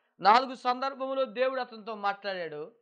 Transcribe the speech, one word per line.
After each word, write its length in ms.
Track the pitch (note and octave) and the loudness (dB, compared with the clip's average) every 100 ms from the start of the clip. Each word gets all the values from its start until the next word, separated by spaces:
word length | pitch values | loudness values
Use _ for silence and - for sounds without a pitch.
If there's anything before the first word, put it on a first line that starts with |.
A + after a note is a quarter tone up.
| _ - | _ 0
నాలుగు 340 | F#3 A#3 C4+ | 6 6 6
సందర్భములో 680 | B3+ B3+ B3 C4+ C4+ C4 C4+ | -4 -2 0 -2 -4 -4 -2
దేవుడు 360 | B3+ G#3 C4 C4 | -2 0 0 0
అతనితో 340 | B3 A3+ G#3 | -6 -10 -12
మాట్లాడాడు. 760 | G#3 G3+ G3+ G3+ F#3 D#3+ D3+ D#3+ _ | -4 -4 -4 -6 -6 -6 -8 -12 _